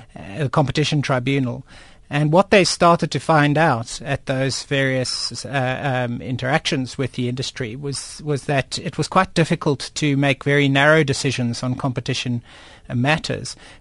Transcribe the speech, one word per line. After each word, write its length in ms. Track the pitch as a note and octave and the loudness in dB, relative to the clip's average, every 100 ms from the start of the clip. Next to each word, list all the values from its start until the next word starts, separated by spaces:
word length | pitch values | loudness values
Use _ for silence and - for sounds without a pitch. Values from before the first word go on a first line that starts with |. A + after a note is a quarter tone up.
| - | -20
uh, 300 | - - G3 | -18 -14 -6
the 40 | C3+ | -2
Competition 540 | - C3 D#3+ D3 D3+ | 0 0 0 0 0
Tribunal. 640 | C3 B2+ B2 C#3 B2 B2+ - - - - - | 0 0 0 0 0 -6 -12 -20 -20 -20 -6
And 220 | C#3+ D3+ | -2 2
what 180 | E3+ G3 | 4 6
they 140 | G#3 | 6
started 460 | E3+ - E3+ E3+ D#3+ | 4 4 4 4 2
to 100 | C#3+ | -4
find 380 | - D#3 D3 D3 | 2 4 4 4
out 420 | D#3+ A#2 A#2 - | 2 2 -4 -10
at 220 | E3 C#3 | -6 -6
those 380 | - C3 C3+ - | -2 -2 0 -2
various, 840 | - C#3 C3+ C3 B2 - - A#2 | -4 0 0 0 -2 -4 -6 -8
uh, 640 | - C#3 B2+ B2+ C#3+ B2+ B2 | -4 -2 -2 -2 -2 -2 -2
um, 140 | A#2+ | -4
interactions 720 | G#2 B2 C3 D3+ - C#3+ B2+ - | -4 -4 0 -2 0 -4 -4 -4
with 160 | C3 | -4
the 160 | - A#2+ | -2 -4
industry 480 | B2+ B2 - A#2+ B2 | -4 -6 -6 -10 -8
was, 460 | C#3+ B2+ - - | -8 -8 -10 -12
was 200 | D3+ C#3+ | -4 -4
that 340 | - C#3+ - - | 0 -2 0 -4
it 180 | E3+ - | -6 -4
was 120 | D3+ | -2
quite 260 | F#3 F#3 | 0 0
difficult 560 | - D#3+ D#3+ E3 C#3 - - | 2 0 0 0 -2 -4 -4
to 200 | D3+ C#3 | 0 2
make 260 | C#3+ C3 | 2 2
very 260 | C#3+ C#3+ C#3 | 2 4 4
narrow 360 | C#3 D3 D#3+ | 4 6 4
decisions 580 | C#3+ C3+ C#3+ B2 A#2+ A#2 | 4 0 -2 -2 -2 -2
on 120 | B2+ | -4
competition, 680 | B2 C#3 B2 A#2 B2 B2+ A#2+ - - - - - | -2 -2 -4 -4 -4 -2 -4 -6 -20 -20 -20 -6
uh, 60 | |
matters, 640 | A#2+ C3 D#3 - G2+ A2+ - - - | -2 2 0 0 -6 -8 -14 -20 -14